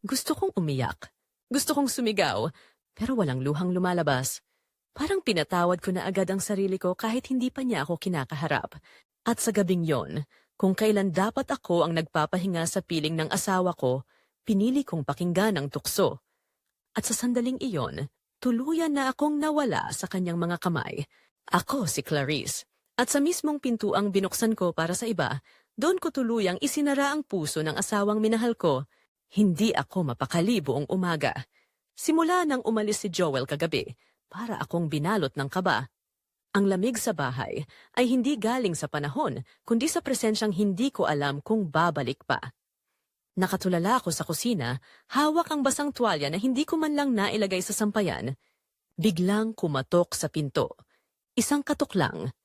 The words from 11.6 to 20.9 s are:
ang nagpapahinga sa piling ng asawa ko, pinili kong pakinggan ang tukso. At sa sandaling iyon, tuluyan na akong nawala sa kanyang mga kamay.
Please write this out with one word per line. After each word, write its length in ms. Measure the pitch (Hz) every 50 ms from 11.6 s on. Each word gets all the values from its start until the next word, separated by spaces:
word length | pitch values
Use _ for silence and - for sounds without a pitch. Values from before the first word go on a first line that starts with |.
| _ - 175 170 151
ang 80 | 165 165
nagpapahinga 720 | 165 160 - _ - 151 - - 185 175 196 175 165 165
sa 160 | 165 - 196
piling 320 | 180 - 170 160 147 156 165
ng 160 | 156 156 151
asawa 480 | - 170 - - 190 185 180 180 165
ko, 320 | - - 127 127 135 - _ _ _ _ _ _ _
pinili 400 | _ - 214 196 208 240 262 285
kong 240 | 269 - - 165 135
pakinggan 520 | - 170 - 175 180 170 180 202 220 202
ang 120 | 151 143 139
tukso. 560 | - 147 - - - - 190 123 - - _ _ _ _ _ _ _ _ _ _ _ _ _ _ _
At 80 | 220 -
sa 80 | - 226
sandaling 480 | - - 247 240 247 233 254 254 -
iyon, 480 | - 262 196 147 120 - - - 135 - _ _ _ _ _ _
tuluyan 560 | - 254 233 233 254 294 330 320 330 311 285
na 160 | 277 269 262 262
akong 240 | - 285 302 302
nawala 560 | 294 294 311 302 302 285 233 156 95 - - -
sa 160 | - - -
kanyang 320 | - 190 185 175 170 170
mga 160 | 170 170 175
kamay. 480 | 170 - 185 170 135 - -